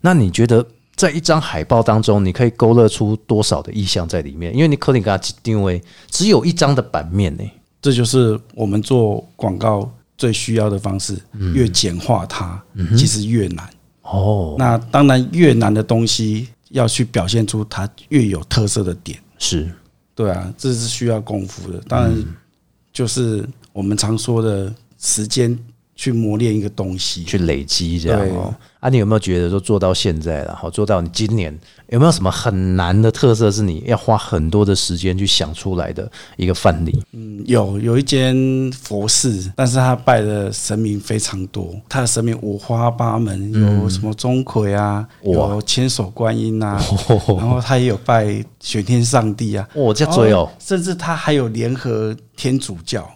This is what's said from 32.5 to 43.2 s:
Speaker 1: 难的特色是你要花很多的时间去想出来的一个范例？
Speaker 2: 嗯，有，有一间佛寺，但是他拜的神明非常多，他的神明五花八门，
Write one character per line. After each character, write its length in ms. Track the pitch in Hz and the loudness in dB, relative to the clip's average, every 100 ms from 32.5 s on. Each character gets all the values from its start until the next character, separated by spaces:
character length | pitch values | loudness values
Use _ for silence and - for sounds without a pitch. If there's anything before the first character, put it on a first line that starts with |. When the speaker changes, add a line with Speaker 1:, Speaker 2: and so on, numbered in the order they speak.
| 95 92 92 | 0 2 2
Speaker 1:
难 240 | 87 98 | 2 4
的 100 | 113 | 4
特 240 | - 139 | 4 2
色 160 | 110 113 | 4 2
是 120 | 101 | 2
你 200 | 104 80 120 | -2 -2 -2
要 100 | 113 | -2
花 200 | - 110 | 2 0
很 340 | - 87 80 | 0 -2 0
多 140 | 104 | 2
的 120 | 101 95 | 2 2
时 200 | - 87 | 0 -4
间 200 | 90 90 | -2 -2
去 80 | 98 | 2
想 260 | - 80 | 0 0
出 200 | 82 98 | -6 -6
来 180 | 90 80 | -4 -4
的 160 | - 113 - - - | -6 -10 -12 -20 -4
一 100 | 90 | -2
个 80 | |
范 300 | 95 107 82 | 2 2 2
例？ 180 | 80 - 101 | 0 -2 -4
Speaker 2:
嗯， 300 | 117 110 104 104 | -14 -14 -12 0
有， 340 | 120 98 101 | 0 2 -2
有 180 | 113 117 | 0 0
一 40 | |
间 340 | 139 143 131 131 131 131 131 | 2 0 2 2 0 0 -4
佛 380 | 131 - 104 107 | -6 -8 -6 -2
寺， 420 | - 131 104 92 95 | 0 0 -2 -4 -2
但 100 | 127 | 0
是 100 | 127 | 2
他 200 | 127 123 | 2 2
拜 240 | - 120 | 2 2
的 320 | 107 104 98 | 2 -2 -4
神 260 | 101 - 107 | -6 -4 -2
明 220 | 110 104 | -2 -4
非 180 | - 107 | -4 -4
常 260 | - 98 95 | -4 -6 -8
多， 260 | - 87 92 - | -8 -8 -10 -8
他 140 | 110 | -4
的 40 | 117 | -2
神 160 | - | 0
明 140 | 117 113 | -2 -2
五 140 | 107 101 | -4 -6
花 320 | - 117 120 | -4 0 0
八 300 | 117 117 | 0 -2
门， 320 | 113 | 0